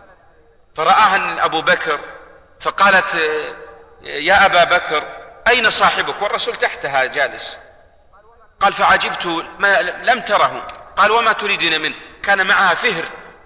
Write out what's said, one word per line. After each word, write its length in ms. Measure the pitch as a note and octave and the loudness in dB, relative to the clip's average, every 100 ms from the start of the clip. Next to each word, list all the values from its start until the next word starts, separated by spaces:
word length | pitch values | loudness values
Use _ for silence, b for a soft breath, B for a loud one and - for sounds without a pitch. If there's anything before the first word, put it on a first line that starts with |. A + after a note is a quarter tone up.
| - _ _ _ _ _ _ - | -20 _ _ _ _ _ _ -4
فرآها 680 | D#3+ G#3 G#3 F#3+ F3+ - | 2 4 4 2 -2 -4
أبو 160 | E3 D#3+ | -2 -2
بكر 400 | D#3 F3 E3 D3 - - - - _ - | 0 0 0 -6 -6 -18 -20 -20 _ -10
فقالت: 540 | D#3 - G3 F#3+ F3 E3+ D#3 D#3 D3 C3+ - - - - | -8 2 4 4 2 -2 -2 -2 -6 -12 -18 -20 -20 -20
"يا 440 | C#3 C#3+ F3+ G3 G3 | -10 -6 2 4 6
أبا 180 | F3+ | 4
بكر، 380 | E3 F3 - D3+ - - - - A3 | 4 2 0 -4 -4 -14 -18 -6 0
أين 220 | B3 A3 | 2 2
صاحبك؟" 520 | - F#3 F#3 E3 C3+ | 2 0 0 -4 -4
والرسول 340 | G3+ G#3+ - A3+ | -4 -2 -4 -2
تحتها 480 | A#3 - D3+ C#3 | -4 -4 -4 -2
جالس. 540 | B2+ C3+ C3 - - - - - _ _ _ _ _ _ _ - | -2 -2 -2 -4 -12 -12 -20 -20 _ _ _ _ _ _ _ -2
قال: 120 | G3 | -2
"فعجبت، 540 | F#3 F3+ F#3+ - - F3 E3 - - | 2 2 2 0 -6 -6 -6 -8 -4
ما 240 | G3+ F#3+ | 0 2
لم 380 | F3 E3+ F#3+ B3 | 0 -4 -2 -2
تره." 460 | - G3 D3+ B2+ - - - - | 0 2 2 -2 -12 -16 -10 0
قال: 140 | G3+ | 2
"وما 220 | A3+ A3+ | 4 2
تريدين 500 | G#3+ G#3 F#3+ E3 D#3+ | 0 -2 -2 0 -2
منه؟" 120 | D#3 B2 - - | -4 -8 -16 -10
كان 240 | - G3 F#3+ | 0 0 2
معها 280 | F#3+ F#3+ | 2 2
فهر 300 | E3 B3 E3+ C#3+ - - - | 2 0 -2 -8 -12 -20 -20